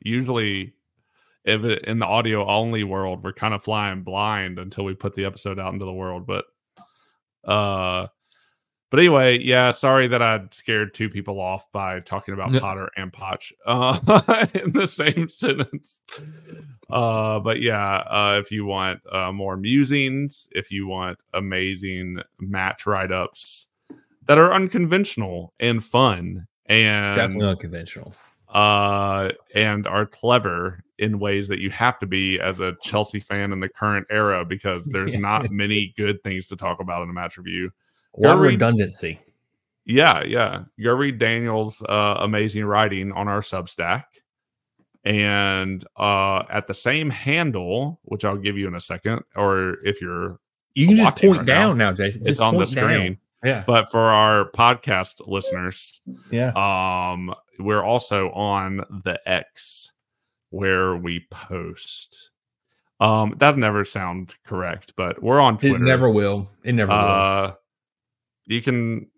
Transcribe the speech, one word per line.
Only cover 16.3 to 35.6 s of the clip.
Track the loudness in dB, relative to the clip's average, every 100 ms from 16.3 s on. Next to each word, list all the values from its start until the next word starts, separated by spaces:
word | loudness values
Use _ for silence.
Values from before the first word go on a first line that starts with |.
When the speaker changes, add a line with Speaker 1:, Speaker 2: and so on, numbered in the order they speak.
| -20 -20 -20 -20 -20 -6
Speaker 1:
Uh, | -2 0 0 -2 -2
but | -2 -2
yeah, | 0 0 0 -2 -2
uh, | 0 2 2
if | 0
you | -6 -4
want, | -2 -4 -6 -6
uh, | -4 -4
more | -4 -6 -6
musings, | 0 2 2 0 0 -2 -6 -6 -6
if | -8 -8
you | -8 -8
want | -8 -8 -10 _
amazing | -6 -4 -4 -4 -6 -8 -8 -8 -10 -14 -12
match | -8 -4 -4 -4 -2
write-ups | -2 -2 -4 -4 -8 -10 -10 -12 _ -20 -20 _ _ 4
that | 6
are | 8
unconventional | 4 0 0 2 2 0 -4 -6 -6 -12 -4
and | 0 0
fun | 2 4 4 2 -4 -10 -14 _ 2
and | 6 6 2 0 0
Speaker 2:
Definitely | 0 0 0
unconventional. | 0 -4 -12 -12 -14 -16 -20 -20 _ _
Speaker 1:
uh, | 2 4 4 2 0 0 -2 -2 -6 _ 0
and | 0 0 -2
are | -2 -2
clever | -2 2 2 2 -4 -6 -8 -16 -6
in | -4 -2
ways | -2 -2 -2
that | -4
you | -6
have | 0 0 0
to | -4
be | -2 0 -2
as | -2 -4
a | -4 -6
Chelsea | -4 -2 -2 -6
fan | -6 -6 -4
in | -4
the | -6
current | -4 -2 -2 -2
era, | 0 2 0
because | -2 -6 -4 -6 -4
there's | -4 -2
Speaker 2:
<laughs> | -2
Speaker 1:
not | 0 0 -2
many | -2